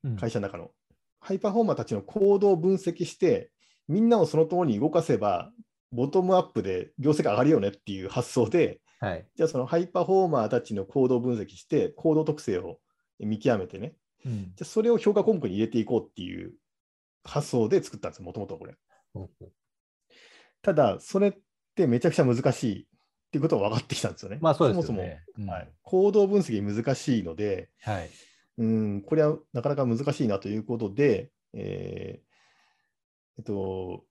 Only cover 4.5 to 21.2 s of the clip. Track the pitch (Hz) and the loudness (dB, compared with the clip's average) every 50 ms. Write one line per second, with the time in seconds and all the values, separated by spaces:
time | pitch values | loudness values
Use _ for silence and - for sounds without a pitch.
4.5 | 180 175 180 143 107 101 131 160 - 170 156 - 131 98 107 104 92 85 - - | 2 0 2 2 2 2 0 2 2 0 2 2 0 2 2 0 0 -2 -4 -10
5.5 | _ - - _ _ _ _ _ 127 117 131 143 147 190 180 185 190 185 180 - | _ -20 -20 _ _ _ _ _ -4 -4 -4 0 0 0 2 4 4 4 2 0
6.5 | _ 113 90 98 92 90 - - _ - 127 151 147 156 151 117 104 113 127 147 | _ -4 -4 -2 -4 -4 -6 -8 _ -2 0 0 2 2 2 2 2 4 4 6
7.5 | 160 120 98 101 101 _ _ - 98 95 92 95 - 127 120 - - 131 117 101 | 4 4 2 0 -4 _ _ -10 -10 -8 -8 -6 -4 -4 -6 -2 0 0 2 2
8.5 | - 175 143 95 87 _ _ _ _ _ 113 101 87 85 95 _ _ - 165 160 | 4 2 2 2 0 _ _ _ _ _ -6 -6 -6 -8 -10 _ _ -2 -2 0
9.5 | 160 131 127 - 165 170 185 185 - 185 170 180 190 190 190 170 151 127 107 104 | 0 -4 -4 0 0 -2 -2 -2 -2 -2 0 2 4 2 4 2 2 0 0 0
10.5 | 123 120 - - 110 101 95 - - 139 131 127 127 120 120 127 120 107 95 - | 0 -2 -2 -2 -6 -6 -6 -2 2 2 2 4 2 0 0 -2 -2 -2 -6 -10
11.5 | 92 - - _ - - - - - - - 165 156 156 156 160 147 - - - | -12 -20 -8 _ 0 0 0 0 -4 -2 0 2 2 2 2 0 -4 -4 -4 -4
12.5 | 98 87 90 85 82 _ _ _ _ _ _ _ _ _ 104 107 107 104 - 131 | -4 -2 -4 -8 -14 _ _ _ _ _ _ _ _ _ -6 -6 -6 0 2 0
13.5 | 117 101 90 - - - 107 156 _ _ _ _ _ _ _ 135 117 101 95 90 | 2 2 -2 -8 -10 -12 -12 -14 _ _ _ _ _ _ _ -8 -8 -8 -8 -10
14.5 | 90 - 165 - - 220 220 233 233 - - 202 202 208 - 220 214 165 131 101 | -12 -14 -14 -4 -2 0 2 2 2 4 2 2 2 4 2 2 0 0 -2 -4
15.5 | 90 104 110 110 117 117 107 104 120 107 - - _ - 90 90 90 87 - - | 0 -2 -2 0 0 -2 0 2 0 -2 -2 -4 _ -12 -12 -10 -10 -12 -14 -16
16.5 | - _ _ _ _ _ _ _ _ _ _ _ _ _ _ - - 143 143 - | -18 _ _ _ _ _ _ _ _ _ _ _ _ _ _ -6 -6 -6 -4 0
17.5 | - 123 110 107 190 185 - - - - - 87 - - 92 87 - 110 101 - | 0 0 2 4 2 0 0 -2 -12 -10 -10 -10 -10 -12 -16 -12 -10 -10 -10 -10
18.5 | - - - - - _ _ _ _ _ _ _ _ 98 95 87 _ _ 95 92 | -10 -14 -14 -20 -20 _ _ _ _ _ _ _ _ -14 -14 -14 _ _ -20 -20
19.5 | _ _ _ _ _ _ _ _ _ _ _ _ _ - - _ _ _ _ _ | _ _ _ _ _ _ _ _ _ _ _ _ _ -20 -20 _ _ _ _ _
20.5 | _ _ - 202 170 151 139 107 92 - - - - 190 | _ _ 0 2 4 6 4 4 2 -2 -8 -4 0 2